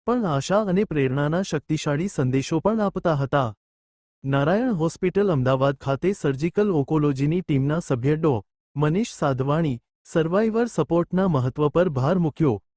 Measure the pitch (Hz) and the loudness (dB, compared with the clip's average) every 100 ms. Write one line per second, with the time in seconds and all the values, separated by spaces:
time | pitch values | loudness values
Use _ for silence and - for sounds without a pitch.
0 | - 247 196 139 - 196 208 180 214 151 | -4 -2 0 -2 0 0 2 0 0 0
1 | 131 139 147 170 196 151 - 156 156 143 | 0 0 0 -2 -2 -4 -4 -4 -2 -2
2 | 190 - 127 135 - 160 196 220 202 185 | -2 -2 0 0 0 -2 0 0 -2 -2
3 | 175 143 139 147 120 - _ _ _ _ | -2 0 0 0 -2 -6 _ _ _ _
4 | _ _ 135 139 143 202 254 180 160 - | _ _ -2 0 2 2 0 0 -2 0
5 | 185 196 202 143 127 131 139 135 139 139 | -2 0 2 2 2 2 2 0 -2 -2
6 | 180 202 147 135 165 - 208 160 135 156 | -2 0 -2 -2 -2 0 0 0 0 2
7 | 147 135 147 175 175 135 139 160 - 127 | 2 0 0 0 0 0 0 -2 -2 -2
8 | 131 156 160 113 - _ _ 139 151 175 | 0 0 2 0 -4 _ _ -2 0 0
9 | 240 - 147 131 135 151 160 120 _ _ | -2 -2 -2 0 0 0 0 -4 _ _
10 | - 170 160 190 226 220 240 - 151 170 | -4 -2 0 2 0 0 -2 -2 0 0
11 | 170 180 196 143 127 147 151 165 185 131 | 0 0 2 2 0 0 0 2 0 0
12 | 131 185 160 - 151 101 _ | 0 2 0 0 0 0 _